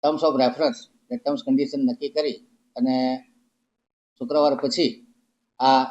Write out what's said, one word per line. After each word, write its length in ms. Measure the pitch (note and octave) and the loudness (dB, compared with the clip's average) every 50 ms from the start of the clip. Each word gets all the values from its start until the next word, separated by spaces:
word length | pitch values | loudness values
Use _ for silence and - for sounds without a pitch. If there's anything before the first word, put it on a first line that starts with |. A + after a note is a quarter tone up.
| - | 0
terms 180 | D3 D#3 D3+ E3+ D#3+ | 0 0 2 2 2
of 60 | C#3 C3+ C3 | 2 4 2
reference 380 | B2 B2 - D#3+ C#3+ A#2+ - - _ _ _ _ | 2 2 0 -2 -2 -2 -4 -14 _ _ _ _
અને 140 | _ B2 A#2+ _ | _ -12 -6 _
terms 160 | C#3+ D3 - - - | -4 -4 -4 -2 0
condition 340 | C3+ C3+ C#3+ C3+ - C#3 C3+ B2 | 0 0 0 -2 -2 -2 -2 -2
નક્કી 220 | B2 B2 D3 C#3+ - | -2 -2 -6 -6 -4
કરી 220 | D3+ D3+ D3 B2 - _ _ _ _ _ _ _ | -4 -4 -4 -6 -8 _ _ _ _ _ _ _
અને 200 | B2 B2 C3 C3 C3 B2+ B2+ B2+ C3 - _ _ _ _ _ _ _ _ _ _ _ _ _ _ _ _ _ _ _ | -4 -2 0 0 0 0 -2 -4 -6 -10 _ _ _ _ _ _ _ _ _ _ _ _ _ _ _ _ _ _ _
શુક્રવાર 380 | B2+ A#2+ C#3+ D3+ D3 D3 C#3 C3 - | -10 -2 0 2 2 2 2 0 -2
પછી 280 | C3+ - F3 E3+ B2 A#2 - - _ _ _ _ _ _ _ _ _ _ _ | -4 -2 0 -2 -2 -2 -6 -20 _ _ _ _ _ _ _ _ _ _ _
આ 220 | B2+ C3 C3+ C3 C3 B2+ | 2 4 4 4 2 0